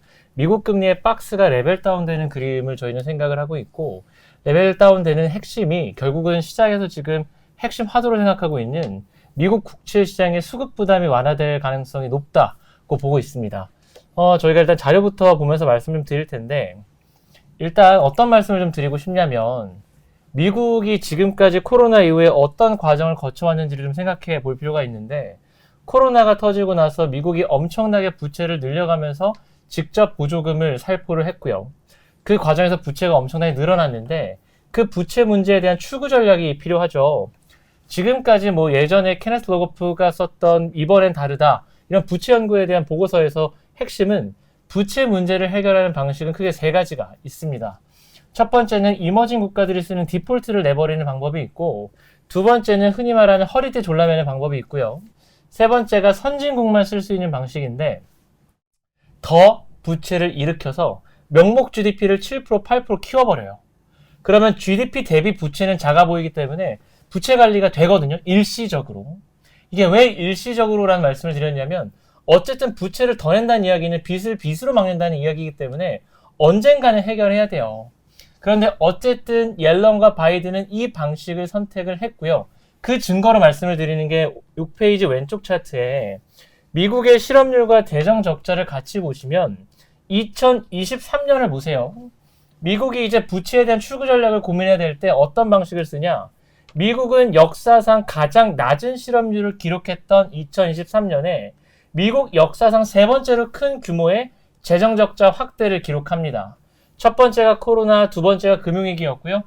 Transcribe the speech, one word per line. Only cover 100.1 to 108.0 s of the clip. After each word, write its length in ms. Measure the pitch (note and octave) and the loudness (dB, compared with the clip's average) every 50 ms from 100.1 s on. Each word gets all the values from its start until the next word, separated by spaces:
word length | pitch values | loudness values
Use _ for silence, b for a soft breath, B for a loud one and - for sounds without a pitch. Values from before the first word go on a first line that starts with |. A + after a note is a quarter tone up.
| G3 G3 F#3+ - - | 4 4 4 2 -4
이천이십삼 760 | D#3 D3+ - - G3+ F#3 E3+ D#3+ E3+ E3+ - - G#3+ G#3 | -14 -14 -8 -2 -2 0 0 -2 -6 -6 -4 -2 -2 -2
년에 460 | F#3+ D#3 C#3 D3+ F3+ E3+ A#2+ G2+ G#2 - _ _ _ _ _ _ _ | 0 -2 -2 -2 -2 -4 -4 -6 -10 -18 _ _ _ _ _ _ _
미국 440 | - D#3 F#3+ A3 A3+ C#4 C4+ - F3 | -4 -2 0 2 2 0 0 0 2
역사상 480 | D#3+ D#3+ D#3 - - A3+ A3 A3 A3 A3 | 2 2 2 2 2 2 4 4 2 0
세 240 | G#3 - G3 G#3 | 2 4 4 4
번째로 440 | A3+ C4 C4+ B3+ B3+ A#3+ A#3+ A#3 A#3 | 4 4 0 2 0 0 0 0 -4
큰 300 | - - C#4+ C#4 C#4 B3+ | -6 -4 -4 -4 -4 -4
규모의 500 | - - E3+ E3+ E3 E3+ F#3+ A#3 B3+ B3 _ _ _ _ _ _ | -8 -6 -2 0 0 2 0 0 -2 -6 _ _ _ _ _ _
재정 340 | - - E3+ F3 G#3+ A3+ A3 | -4 0 0 2 2 2 2
적자 340 | G#3 G#3 G3+ - - G3+ F#3+ | 2 0 0 2 4 4 4
확대를 520 | F#3+ - B3+ B3 _ - A3 G3+ F#3+ E3 | 4 2 -6 -8 _ -4 -2 -2 -2 -4
기록합니다. 760 | - D#3 D3 D3 D3 - F3 E3 E3 D3 A#2+ G#2+ G2 G#2 - _ _ _ _ _ _ _ _ | -6 -6 -8 -8 -6 -6 -6 -6 -6 -6 -6 -8 -10 -12 -18 _ _ _ _ _ _ _ _
첫 180 | - - A3+ A3+ | 0 0 0 2
번째가 440 | - B3 A#3+ A3+ A#3+ A3 A3 G#3 G#3+ | 4 2 2 4 2 2 2 2 0
코로나, 500 | - A#3+ A3+ A3+ G#3+ G#3+ G#3+ G#3 | 0 -2 0 0 2 2 2 2